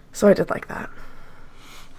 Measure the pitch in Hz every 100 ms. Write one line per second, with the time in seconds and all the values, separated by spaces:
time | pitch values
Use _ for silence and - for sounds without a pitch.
0 | - - 208 190 - - - - - -
1 | - - - - - - - - -